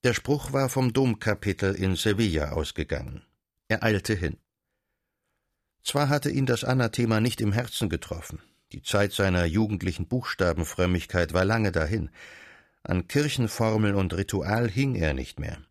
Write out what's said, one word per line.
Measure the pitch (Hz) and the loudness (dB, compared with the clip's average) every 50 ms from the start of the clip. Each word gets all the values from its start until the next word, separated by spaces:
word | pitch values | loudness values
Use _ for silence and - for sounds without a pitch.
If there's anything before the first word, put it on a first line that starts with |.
| - | 2
Der | 127 117 | 0 0
Spruch | - - - 143 143 - - 139 | 0 0 -2 -2 -2 -2 -2 0
war | 139 135 127 | 0 0 2
vom | 127 135 131 127 113 | 0 2 0 2 2
Domkapitel | 135 135 127 113 - - 113 104 - - 104 95 - - 95 98 | 4 2 2 2 0 0 -2 -2 0 0 -2 -2 0 0 0 0
in | - 95 92 92 | 2 0 0 0
Sevilla | 85 - 110 104 95 117 104 82 78 73 71 | 2 2 0 2 2 2 2 2 0 -2 0
ausgegangen. | 73 76 76 - - - 76 - - 71 - 67 67 - - _ _ _ _ _ _ _ _ _ | -2 -2 -4 -4 -4 -6 -4 -4 -4 -6 -6 -8 -12 -14 -16 _ _ _ _ _ _ _ _ _
Er | 110 110 - | -4 0 2
eilte | 113 107 98 92 - 110 | 2 2 0 0 0 -2
hin. | 87 90 78 - - _ _ _ _ _ _ _ _ _ _ _ _ _ _ _ _ _ _ _ _ _ _ _ _ _ _ _ _ _ | -2 -2 -4 -6 -6 _ _ _ _ _ _ _ _ _ _ _ _ _ _ _ _ _ _ _ _ _ _ _ _ _ _ _ _ _
Zwar | - - 143 147 135 | -2 0 2 2 2
hatte | 147 147 139 - | 2 2 0 0
ihn | - - 135 | 0 0 2
das | 127 120 113 - | 2 0 0 0
Anathema | - 127 131 123 113 - - 120 117 113 107 | 0 2 2 2 0 2 0 2 2 4 4
nicht | 110 123 120 - | 2 2 0 0
im | 117 104 98 | 0 0 2
Herzen | 113 123 117 - - - 95 | 0 -2 -4 -4 -2 -2 -2
getroffen. | 80 80 - - - 82 - - - 76 - _ _ _ _ _ - | -2 -2 -4 -6 -10 -10 -10 -12 -14 -16 -16 _ _ _ _ _ -16
Die | 71 - | -14 -8
Zeit | - - 104 101 101 - | -2 2 2 2 2 2
seiner | - 101 95 90 90 87 | 0 2 2 4 4 2
jugendlichen | 85 80 104 110 107 107 90 90 92 87 - 90 - | 2 2 2 2 2 0 -2 -2 -4 -2 -4 -4 -4
Buchstabenfrömmigkeit | - 127 123 - - - 92 87 82 78 85 - - - 90 90 90 87 - - - 92 87 - - | -2 -4 -2 -4 -2 0 0 0 2 0 -2 -4 0 0 2 2 2 0 -2 -2 0 0 0 2 2
war | 90 92 | 2 2
lange | 98 110 113 110 101 | 2 2 2 0 0
dahin. | 82 82 80 76 98 113 76 73 _ - - - - - - - - - _ _ _ _ _ | 2 0 0 0 -2 -4 -4 -6 _ -16 -20 -20 -20 -20 -20 -20 -20 -20 _ _ _ _ _
An | - - 90 87 | -2 -2 -2 -2
Kirchenformel | - - 143 147 151 - - 120 110 - - 113 113 110 107 107 104 101 | 0 0 0 0 2 0 0 -2 -2 0 0 0 2 2 2 2 2 2
und | 98 95 87 85 | 2 0 0 0
Ritual | 87 98 - - 98 82 87 104 113 120 113 | -2 -4 -2 -2 -4 0 0 0 0 0 -2
hing | 90 117 139 139 127 | 0 0 0 0 0
er | 107 85 78 71 | 0 0 0 0
nicht | 65 65 - - - | -2 -4 -8 -8 -8
mehr. | 73 73 - - - _ | -8 -8 -8 -10 -14 _